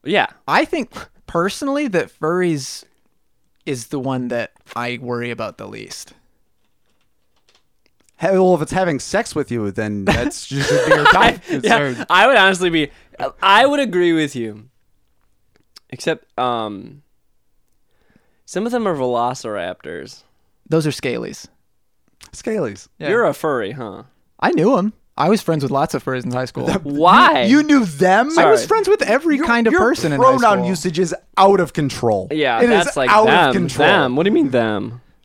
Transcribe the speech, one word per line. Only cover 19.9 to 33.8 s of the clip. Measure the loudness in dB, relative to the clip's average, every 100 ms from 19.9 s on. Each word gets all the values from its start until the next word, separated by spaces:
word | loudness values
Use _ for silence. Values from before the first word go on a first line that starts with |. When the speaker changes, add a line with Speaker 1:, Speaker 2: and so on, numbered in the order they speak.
| -14 -14 -20 _ _ _ _ _
Speaker 2:
Those | -2 -2
are |
scalies. | -4 -6 -6 -8 -14 -20 _ _ _ _ _ _ _ -20
Speaker 3:
Scalies. | -12 -8 -6 -6 -8 -20 _
Speaker 2:
Yeah. | -2
Speaker 1:
You're | 0 0
a |
furry, | -2 -4 -2 -4
huh? | -8 -12 -14 -20 _ _ _
Speaker 2:
I | 0
knew | 2 2 2
'em. | -2 -6 _ -4
I | 0
was | 0
friends | 0 -2
with | -2
lots | -2 -2
of | -4
furries | -6 -6
in | -6
high | -6 -6
school. | -6 -4
Speaker 3:
That | -4
Speaker 1:
Why? | -4 2 4 6 6 4
Speaker 3:
You, | 4 4
you |
knew | 4 2 2
them? | 0 2 4 2 2
Speaker 2:
I | 4
was | 2
Speaker 1:
Sorry. | 2
Speaker 2:
friends | 0 2
with | 0
every | 2 0 0 0
Speaker 3:
Your, | 0
Speaker 2:
kind | 2 2
of |
Speaker 3:
your | 2
Speaker 2:
person | 2 0 -2
in | 2
high | 4 4
Speaker 3:
pronoun | 2 2
Speaker 2:
school. | 0
Speaker 3:
usage | -2 -4 -2
is | -4 -4 _ 4
out | 4 4
of | 0
control. | -2 -4 -2 0 0 -2
Speaker 1:
Yeah, | -2 0 2
Speaker 3:
It |
is | 4 4 2
Speaker 1:
that's | 0
like | 2
Speaker 3:
out | 4 6
Speaker 1:
them, | 4 4
Speaker 3:
of | 2
control. | -2 2